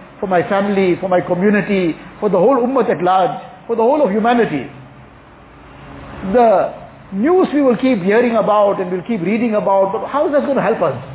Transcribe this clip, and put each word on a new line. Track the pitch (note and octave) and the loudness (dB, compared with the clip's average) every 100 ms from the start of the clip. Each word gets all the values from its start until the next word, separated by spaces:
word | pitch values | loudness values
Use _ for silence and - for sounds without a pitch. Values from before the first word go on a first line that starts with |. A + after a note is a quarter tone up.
| - - | -20 -10
for | G3 | -2
my | F3+ D#3+ | -2 0
family, | G3 G3+ G3 F#3+ D#3+ | -2 0 0 0 0
for | F#3 | 0
my | F3+ | 0
community, | F3 F3 G3+ G#3 F#3 G3 F3 D#3 - - | 0 0 2 2 0 -2 -2 -4 -12 -6
for | G#3+ | -2
the | F#3 | 2
whole | G#3 C4+ | 2 2
ummah | A#3+ C4+ A3+ | 0 0 0
at | D3+ | 0
large, | F3+ F#3+ F3 - - - - | 0 2 0 -2 -12 -20 -6
for | A3+ | 0
the | |
whole | A3+ D4+ | 2 2
of | B3 | 2
humanity? | G#3+ A3+ B3 G#3+ D3 G#2+ - - - - - - - - - - - - - - - F#3+ | 0 2 2 0 -2 -8 -14 -20 -20 -20 -20 -20 -20 -20 -20 -20 -20 -20 -20 -18 -12 -2
The | A#3 A#3 G3 F3+ - - - - | 2 4 4 0 -6 -18 -20 -10
news | G3 C4+ F#4 - | -4 2 2 2
we | C#4+ | 2
will | C4+ A3+ | 2 2
keep | C4 A#3 | 0 0
hearing | F3+ A3 A#3+ | 2 2 2
about | A3+ F#3+ G#3+ G3+ F#3+ | 0 2 2 2 0
and | F#3 | -4
we'll | F#3 E3+ | -6 -4
keep | A3+ | -4
reading | E3+ A3 A#3 | -2 0 0
about, | G#3 G3 G3 F#3+ | 0 0 2 0
but | G#3+ - | -2 -4
how | C#4 D#4+ | -2 0
is | |
that | C#4+ | 0
gonna | A#3+ B3+ | 0 0
help | C#4 - | 0 0
us? | D#3 B2 - | -2 -4 -10